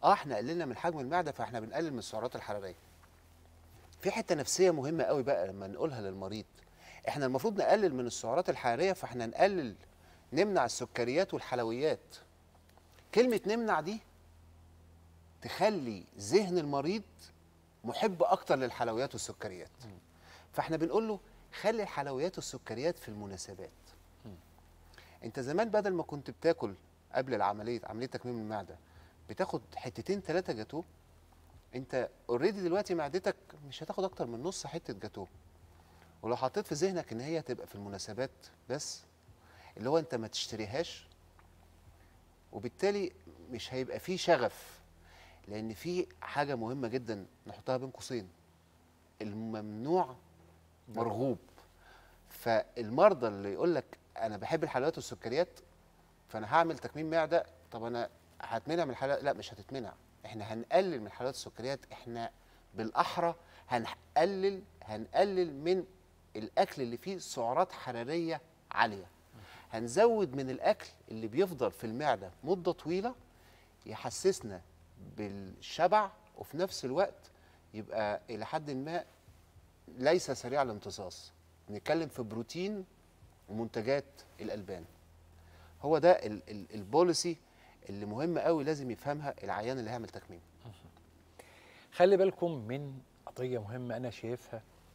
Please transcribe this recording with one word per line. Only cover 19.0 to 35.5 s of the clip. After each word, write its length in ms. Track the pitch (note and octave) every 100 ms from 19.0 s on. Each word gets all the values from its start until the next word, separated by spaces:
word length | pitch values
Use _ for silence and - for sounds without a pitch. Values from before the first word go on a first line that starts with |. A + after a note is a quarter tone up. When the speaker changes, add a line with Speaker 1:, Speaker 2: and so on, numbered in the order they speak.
| C3+
Speaker 1:
والسكريات. 560 | A2 - - G#2+ F2+ - -
Speaker 2:
مم. 120 | A2+ F2+ - - - - -
Speaker 1:
فاحنا 260 | D3 D3+ D#3
بنقول 300 | D#3+ G3 A3
له 120 | G3+ - - - -
خلي 220 | G#3 A3+
الحلويات 540 | F#3+ D3 C#3 C3 F3+ E3
والسكريات 600 | - C3 - A2+ E3 -
في 120 | -
المناسبات. 600 | G#2 G2+ F#2 - F#2+ F2 - - - - -
Speaker 2:
مم. 100 | A2+ E2+ - - - - - - - -
Speaker 1:
انت 160 | A#2 C#3
زمان 300 | B2+ F3 A3+
بدل 240 | G#3 G3
ما 100 | F3
كنت 280 | - C#3+ C3
بتاكل 420 | - E3 E3 G#2+ F#2 - _ -
قبل 200 | C3 C3
العمليه، 480 | G#2+ G2 G#2 A2 A#2
عمليه 220 | - A2
تكميم 320 | C3 B2+ B2 A#2
المعده، 400 | G#2+ G#2 F2+ F2 - - - - -
بتاخد 320 | A2 F#3 D#3+ -
حتتين 480 | - B2+ - - G3+
تلاتة 300 | E3+ F3 F3+
جاتوه، 300 | A2 G#2+ D3+ - - - - - - - - -
انت 340 | B2 C3 C3 G#2+ - -
اوريدي 320 | A#2+ F#3 G3+
دلوقتي 340 | F3 F#3+ G3+
معدتك 400 | E3 C#3+ F#3 G3+ - - D3+ C#3+
مش 160 | -
هتاخد 200 | D#3 G3+
اكتر 240 | F#3 - B2
من 160 | A#2
نص 240 | E3+ - D3
حته 260 | E3 -
جاتوه. 340 | G2 G#2+ G#2 F#2 - -